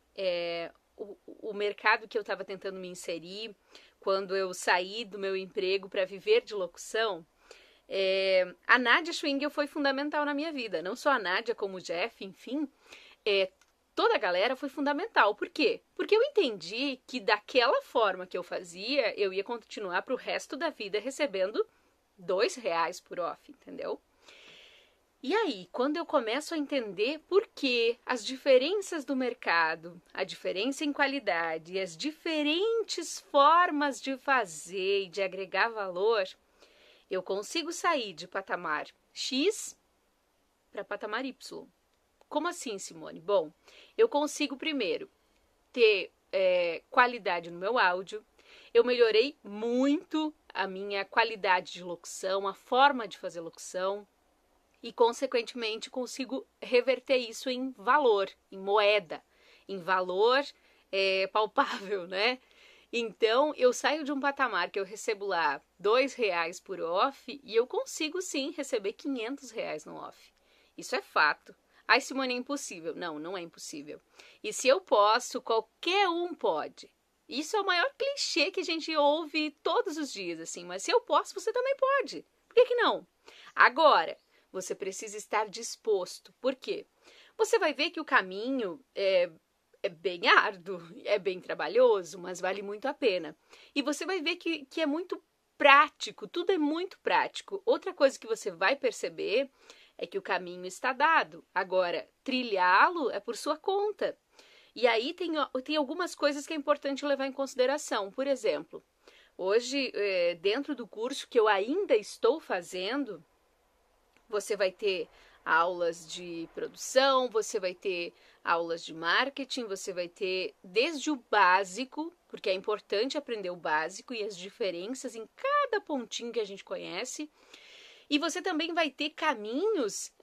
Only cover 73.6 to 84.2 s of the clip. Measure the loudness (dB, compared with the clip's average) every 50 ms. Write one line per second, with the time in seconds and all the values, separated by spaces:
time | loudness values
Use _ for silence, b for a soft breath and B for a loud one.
73.6 | -16 -14 -14 -14 -14 -14 -16 -16 _ _ B B B B B B B -8 -6 0
74.6 | 4 4 4 4 2 2 6 6 6 6 6 4 0 -4 -10 -8 -4 -2 0 0
75.6 | -2 -2 _ _ -4 0 2 2 2 2 0 -2 -4 -6 -6 -2 0 0 0 0
76.6 | -2 -6 -10 -16 -20 -20 _ _ _ _ _ _ _ -10 -8 -8 -6 -2 -2 -2
77.6 | 0 2 2 2 2 0 -2 -4 -4 -4 -4 -4 -4 -2 0 0 0 0 0 -4
78.6 | -4 -4 -4 -6 -4 -2 0 2 4 4 4 2 -2 -4 -2 -2 -2 -2 -4 _
79.6 | -2 0 0 0 0 -2 -4 -6 -6 -8 -8 -8 -8 -8 -8 -8 -10 -12 -12 -12
80.6 | -12 -10 -10 -8 -4 0 0 0 2 2 0 0 0 0 -6 -8 -6 -4 -2 -2
81.6 | 0 -2 -2 0 0 2 2 2 0 -2 -6 -12 -14 _ _ _ _ _ 4 6
82.6 | 6 6 4 2 2 2 2 0 -4 _ _ _ B B B B B B B B
83.6 | 6 6 6 8 6 8 8 6 4 2 -4 -10